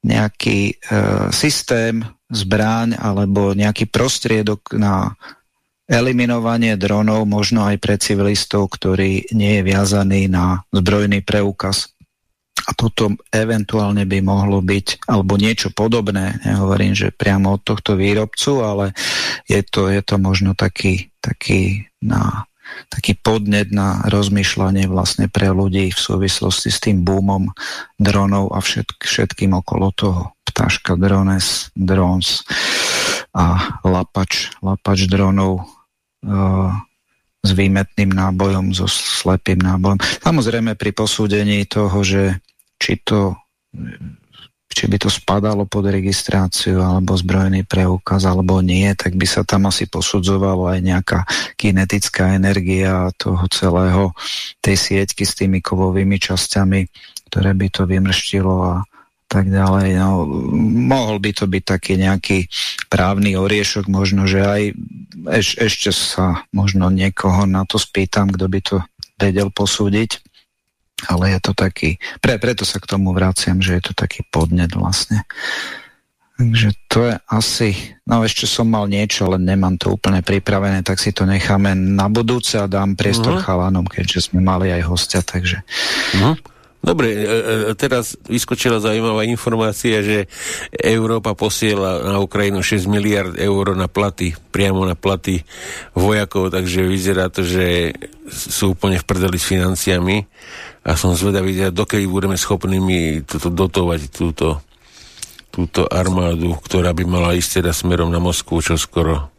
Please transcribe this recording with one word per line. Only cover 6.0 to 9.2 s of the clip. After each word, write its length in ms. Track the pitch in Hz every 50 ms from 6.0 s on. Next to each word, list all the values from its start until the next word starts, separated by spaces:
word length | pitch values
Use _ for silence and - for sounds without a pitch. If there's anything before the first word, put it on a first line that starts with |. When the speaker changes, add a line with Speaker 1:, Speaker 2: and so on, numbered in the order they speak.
| 120 131 127 123 123 120 120 117 113 117 117 117 117 113 107
Speaker 1:
dronov, 500 | 101 95 98 104 104 107 107 107 110 110
možno 400 | 104 104 104 104 - 117 113 104
aj 100 | 101 101 98
pre 200 | - - 104 98
civilistov, 720 | - - 107 98 101 101 104 101 - - - 101 98 92
ktorý 560 | - - - 98 95 92 95 95 95 -